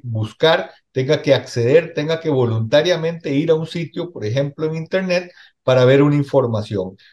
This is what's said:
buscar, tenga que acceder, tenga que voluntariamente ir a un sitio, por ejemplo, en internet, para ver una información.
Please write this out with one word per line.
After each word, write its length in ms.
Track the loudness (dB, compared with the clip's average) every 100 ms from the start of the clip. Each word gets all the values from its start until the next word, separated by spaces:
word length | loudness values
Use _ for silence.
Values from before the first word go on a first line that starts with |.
buscar, 640 | -6 -6 -6 0 2 2 -2 -16 _
tenga 300 | -4 0 0
que 120 | 2
acceder, 580 | 0 0 -2 2 2 2
tenga 280 | -4 -4 -4
que 100 | -2
voluntariamente 1040 | 0 0 -2 0 2 2 0 -4 -6 -4
ir 160 | 0 2
a 60 | 0
un 100 | -2
sitio, 460 | -8 -8 -8 -10
por 120 | -8
ejemplo, 420 | -4 -2 -4 -4 -6
en 100 | -6
internet, 560 | -4 -4 -2 -2 -4 -14 -20 _
para 220 | 2 4
ver 180 | 6 6
una 140 | 4 2
información. 800 | 0 0 0 -2 -4 -6 -6 -12 _